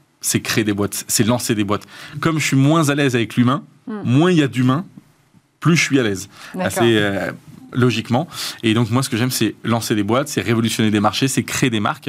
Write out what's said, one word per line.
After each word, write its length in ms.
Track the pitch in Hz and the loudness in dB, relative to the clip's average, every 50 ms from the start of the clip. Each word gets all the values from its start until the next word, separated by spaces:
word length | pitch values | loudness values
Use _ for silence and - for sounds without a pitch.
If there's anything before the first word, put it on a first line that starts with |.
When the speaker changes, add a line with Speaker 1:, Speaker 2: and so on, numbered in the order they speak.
| _ _ _ _ | _ _ _ _
Speaker 1:
c'est 200 | - - - - | -6 -2 -2 -2
créer 220 | - - - 120 | -2 -2 -2 0
des 120 | 107 104 101 | 0 0 0
boîtes, 300 | 98 101 98 - - - - | 0 -2 -4 -4 -8 -6 -4
c'est 160 | - - 113 | 0 0 2
lancer 300 | 107 123 113 - - 117 | 2 0 0 -2 -2 -2
des 100 | 104 101 | -2 0
boîtes. 220 | 95 104 98 - - - - - - - 151 | -2 -2 -4 -4 -12 -20 -20 -18 -16 -10 -4
Comme 180 | - 165 160 151 | -2 0 0 0
je 80 | - | 0
suis 100 | - 139 | 0 2
moins 340 | 135 135 143 160 165 156 139 | 4 4 4 4 4 2 2
à 40 | 143 | 2
l'aise 220 | 147 147 135 117 | 2 0 2 2
avec 180 | 120 113 107 - | 0 -2 0 0
l'humain, 260 | 127 120 123 135 - - - _ _ _ | 2 2 2 2 0 -4 -12 _ _ _
Speaker 2:
Hmm. 160 | - - - - | -12 -10 -6 -2
Speaker 1:
moins 260 | 113 123 143 170 185 | 0 2 4 4 4
il 80 | 180 156 | 4 2
y 40 | |
a 60 | 143 123 | 2 0
d'humain, 360 | 104 127 123 127 131 165 190 - - - _ _ _ _ _ _ _ - _ _ _ _ | 0 0 0 2 0 0 -4 -8 -16 -20 _ _ _ _ _ _ _ -20 _ _ _ _
plus 160 | - 143 175 | 2 2 4
je 80 | 147 | 4
suis 160 | - - 135 135 | 2 2 2 2
à 40 | |
l'aise. 260 | 120 104 98 95 95 - - - - - - | 2 0 -2 -4 -8 -14 -18 -20 -20 -12 -8
Speaker 2:
D'accord. 120 | 185 180 | -4 -4
Speaker 1:
Assez, 320 | 196 - 190 120 117 113 107 | -2 0 2 4 4 4 4
euh, 340 | 104 101 98 95 90 85 - - - - - - - - - | 2 0 -2 -2 -4 -6 -8 -10 -16 -20 -20 -20 -18 -6 0
logiquement. 520 | 131 120 127 104 113 110 - 117 131 170 - - - - - - - | 2 2 2 2 0 -2 -2 -2 -2 -2 -4 -8 -10 -10 -10 -10 -4
Et 100 | - 113 | -2 0
donc, 160 | 110 117 120 101 | 2 2 0 2
moi, 100 | 113 131 | 0 -2
ce 80 | 135 - | 0 0
que 60 | 117 | -2
j'aime, 160 | 107 120 127 | -2 -2 -2
c'est 240 | 123 - 113 104 - - - | 0 0 -2 -2 -2 -4 -4
lancer 320 | 110 117 117 113 - 117 | -2 -2 -2 0 -2 -2
des 80 | 104 98 | -2 0
boîtes, 240 | 101 117 131 151 - | 0 0 0 0 -2
c'est 120 | - - | -4 -4
révolutionner 520 | 92 104 117 113 113 110 - - 113 107 | -2 0 0 0 0 0 0 0 2 2
des 80 | 104 104 | 2 2
marchés, 260 | 101 107 - - 135 | 2 0 0 0 -2
c'est 160 | 131 - 123 | 0 0 -2
créer 280 | 110 - - - 147 131 | -2 -2 -2 0 0 0
des 100 | 113 107 | 0 0
marques. 280 | 107 123 151 - - | -2 -2 -4 -6 -10